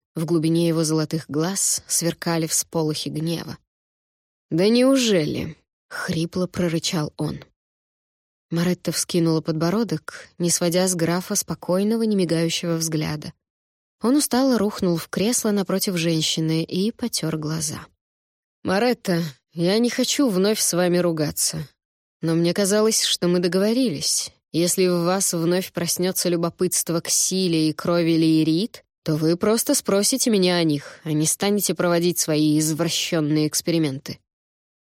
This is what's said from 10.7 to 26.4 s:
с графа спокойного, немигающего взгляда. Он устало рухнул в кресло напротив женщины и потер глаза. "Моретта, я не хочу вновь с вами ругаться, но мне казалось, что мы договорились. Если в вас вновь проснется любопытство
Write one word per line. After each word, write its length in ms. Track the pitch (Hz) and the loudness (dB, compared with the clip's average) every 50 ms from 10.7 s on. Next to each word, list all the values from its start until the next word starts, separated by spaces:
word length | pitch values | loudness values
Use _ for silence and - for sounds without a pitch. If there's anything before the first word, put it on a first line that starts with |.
| 165 180 190 | 2 2 2
с 80 | 185 185 | 2 0
графа 400 | 170 165 160 170 185 180 - 208 | 0 0 0 0 -2 -2 -4 -4
спокойного, 680 | - - - 160 - - - 180 190 202 214 226 226 | -4 -4 -4 -8 -8 -4 -2 0 0 2 0 0 0
немигающего 760 | 226 220 208 196 185 165 175 160 170 165 165 - - 170 165 | 0 0 2 0 2 2 2 0 0 0 -2 -2 -2 -2 -2
взгляда. 560 | 165 165 160 156 151 151 160 151 151 151 180 - _ _ _ _ _ _ _ _ _ _ _ _ _ | -2 -2 -2 -2 -2 -2 -4 -6 -8 -10 -14 -16 _ _ _ _ _ _ _ _ _ _ _ _ _
Он 140 | - 226 269 | 0 2 2
устало 420 | 302 - - - 247 269 269 247 214 | 2 2 2 2 2 4 4 2 2
рухнул 380 | 196 208 - - 196 180 170 | 0 -2 -2 -2 0 0 0
в 120 | 160 - - | -2 -4 -6
кресло 420 | - 175 185 226 247 - - 220 | -4 -2 0 0 0 0 0 0
напротив 460 | 202 202 185 - 185 190 - 214 180 | 0 0 0 0 -2 -2 -2 -2 -2
женщины 680 | 170 160 170 165 160 156 - - 165 160 160 160 160 | 0 0 0 0 0 0 0 0 0 0 0 0 0
и 300 | 165 - - 185 196 226 | -2 -2 -2 -2 -2 -2
потер 440 | - - 247 233 - - - 160 156 | -2 -4 -6 -4 -4 -4 -4 -4 -4
глаза. 500 | 156 151 151 156 165 156 - 131 110 - - _ _ _ _ _ _ _ _ _ _ _ _ _ _ | -4 -4 -4 -4 -4 -4 -6 -8 -10 -14 -18 _ _ _ _ _ _ _ _ _ _ _ _ _ _
"Моретта, 600 | _ - 185 202 233 247 233 - - 196 175 165 170 151 135 _ _ _ | _ 0 0 2 2 2 0 0 0 0 0 0 -2 -4 -10 _ _ _
я 260 | _ 170 170 180 202 226 | _ -2 0 2 2 2
не 120 | 240 240 | 2 0
хочу 380 | - - 247 - - - 285 247 | 0 0 -2 0 2 2 2 2
вновь 320 | 190 185 190 208 220 - | 2 2 2 2 2 0
с 120 | - - - | 0 0 2
вами 240 | 170 180 175 175 180 | 2 2 2 2 2
ругаться, 680 | 175 175 165 160 151 156 160 - - - - 160 151 - _ _ _ _ _ _ _ _ _ _ | 2 0 0 0 -2 -4 -2 -2 -4 -4 -4 -6 -10 -12 _ _ _ _ _ _ _ _ _ _
но 140 | - 160 165 | -2 0 2
мне 180 | 165 170 170 | 2 2 2
казалось, 500 | 175 196 202 185 208 214 214 220 220 - | 2 0 0 2 2 2 2 2 2 0
что 260 | - - - - - 175 | 0 0 -2 0 0 0
мы 100 | 175 180 | 2 2
договорились. 920 | 175 180 175 185 196 214 233 254 269 220 147 139 156 - - - - - - _ _ _ | 0 0 0 2 2 2 2 2 0 0 -2 -2 -4 -2 -2 -2 -4 -6 -12 _ _ _
Если 340 | - 156 170 175 - 190 185 | -2 0 0 0 2 2 2
в 180 | 180 175 175 170 | 2 2 2 2
вас 280 | 175 185 196 196 - | 0 0 0 0 -2
вновь 400 | - 170 165 175 175 185 185 - | -2 0 0 0 0 0 -2 -4
проснется 560 | - 170 170 165 - - 180 190 185 - - 180 | -6 -6 -4 -2 -2 -2 -2 -2 -2 -2 -2 0
любопытство 720 | 175 170 | 0 0